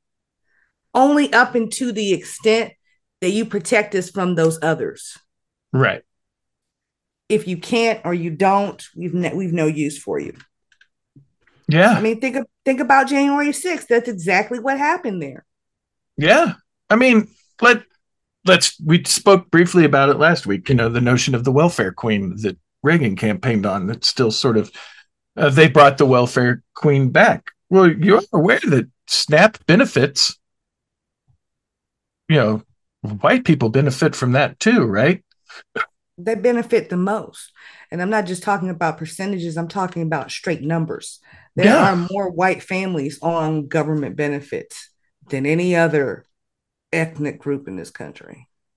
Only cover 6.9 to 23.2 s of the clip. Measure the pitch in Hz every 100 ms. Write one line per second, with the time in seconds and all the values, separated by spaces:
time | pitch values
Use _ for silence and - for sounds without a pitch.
6.9 | _ _ _ - 214 185 175 - 233 226
7.9 | 220 165 180 170 160 190 196 202 - -
8.9 | 170 175 175 170 185 185 170 156 151 143
9.9 | 143 - 76 69 - _ _ _ _ _
10.9 | _ _ _ _ _ _ _ - 156 208
11.9 | 180 220 226 262 262 233 _ 269 262 262
12.9 | 269 262 277 277 285 294 277 359 320 -
13.9 | 233 240 190 170 185 - 247 262 269 294
14.9 | 359 240 185 139 123 - _ _ _ _
15.9 | _ _ - 156 269 320 - _ _ -
16.9 | 220 254 220 214 _ _ - 240 233 -
17.9 | _ _ _ _ _ 180 170 - - 156
18.9 | 170 - - 202 190 - 165 175 180 151
19.9 | 135 139 139 156 165 98 98 - 123 117
20.9 | 117 123 123 139 123 127 135 170 - 95
21.9 | - - 101 95 98 107 90 _ _ 147
22.9 | 165 120 95